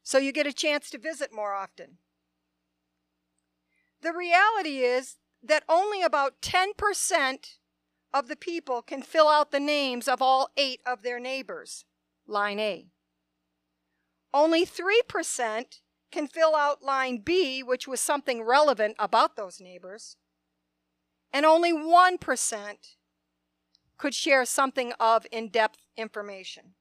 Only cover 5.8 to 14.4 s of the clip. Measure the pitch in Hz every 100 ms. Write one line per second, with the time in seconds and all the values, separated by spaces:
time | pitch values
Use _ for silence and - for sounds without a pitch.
5.8 | 415 403 339 294 277 _ - 359 381 -
6.8 | 415 370 - 330 262 269 - - _ _
7.8 | _ _ _ 269 262 294 - 339 - 240
8.8 | - 269 - 330 302 302 294 277 285 294
9.8 | 269 247 233 254 262 262 269 - 277 254
10.8 | 247 247 226 240 247 269 254 165 - -
11.8 | _ _ _ _ - 208 208 202 214 175
12.8 | - _ _ _ _ _ _ _ _ _
13.8 | _ _ _ _ _ 277